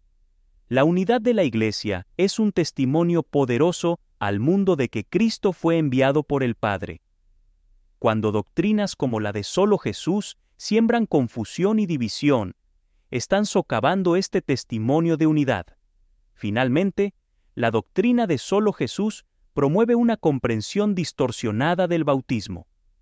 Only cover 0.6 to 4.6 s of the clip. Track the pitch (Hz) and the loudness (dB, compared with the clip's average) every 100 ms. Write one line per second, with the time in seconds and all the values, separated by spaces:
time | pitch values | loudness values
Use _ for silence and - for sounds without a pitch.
0.6 | _ 123 151 180 185 240 226 226 156 110 | _ 2 2 2 0 0 2 2 0 0
1.6 | 110 - 104 92 - - 190 - 214 185 | -2 -2 -4 -6 -6 -2 -2 0 0 0
2.6 | 160 - 127 151 170 170 - 147 131 120 | -2 -2 0 2 2 0 0 0 0 2
3.6 | 165 170 175 175 _ _ 104 101 131 196 | 2 0 -2 -4 _ _ -4 0 0 2